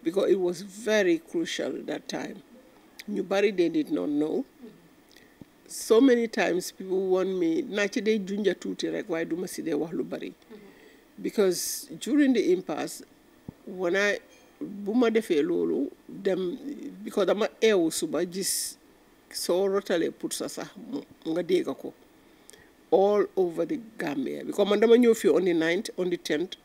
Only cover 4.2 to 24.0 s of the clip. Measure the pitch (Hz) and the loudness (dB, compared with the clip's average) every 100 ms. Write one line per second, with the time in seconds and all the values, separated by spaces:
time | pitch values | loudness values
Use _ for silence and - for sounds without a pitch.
4.2 | 151 - 269 _ 240 - 165 _ _ - | 0 -2 -6 _ -20 -20 -20 _ _ -20
5.2 | - _ - _ - - - 220 269 240 | -20 _ -20 _ -18 -14 4 6 8 6
6.2 | 233 226 175 175 180 - 190 190 190 185 | 2 0 0 0 -4 -12 -4 -2 2 2
7.2 | 185 190 170 165 127 202 202 247 208 220 | 2 0 0 0 -2 -2 -2 -2 0 0
8.2 | 190 202 202 185 196 185 165 165 - 165 | -2 -2 0 -2 -6 -2 -2 -2 -4 -4
9.2 | 170 165 185 - 156 147 156 165 - 180 | -2 -4 -6 -6 -4 -2 -2 -2 -4 -6
10.2 | - - - 220 - - - - _ - | -10 -14 -20 -20 -20 -20 -20 -20 _ -8
11.2 | 202 - 196 170 - - - 160 - 277 | -6 2 2 2 -4 -8 -10 -12 -2 4
12.2 | 277 240 156 180 180 156 147 - - _ | 4 4 4 2 0 -6 -6 -8 -18 _
13.2 | _ _ - - - 190 180 185 208 196 | _ _ -20 -18 -16 -4 0 2 2 -2
14.2 | - - _ _ - 196 202 226 233 220 | -8 -20 _ _ -12 -8 -2 2 4 2
15.2 | 220 160 143 170 165 170 277 - - - | 0 0 2 0 0 0 -2 -6 -18 -6
16.2 | 196 185 185 135 - - - 185 214 220 | -2 -2 -2 -6 -10 -12 -14 -14 -8 -2
17.2 | 185 196 214 - 220 208 165 - 160 151 | 0 0 -2 2 2 4 2 -2 -4 -4
18.2 | 180 180 190 - - - _ _ _ _ | -4 -4 -4 -4 -6 -12 _ _ _ _
19.2 | _ - - 180 196 196 196 180 160 - | _ -10 -2 0 2 0 0 0 0 -4
20.2 | 160 - - - 160 - - - - - | -8 -6 -8 -8 -12 -14 -12 -12 -12 -14
21.2 | - 160 170 180 135 131 - - _ _ | -6 -6 0 0 0 -8 -12 -16 _ _
22.2 | _ _ _ - - _ _ 165 196 208 | _ _ _ -20 -20 _ _ 4 6 4
23.2 | 196 - 180 165 170 156 - - | 2 0 -2 0 -4 -4 -8 -8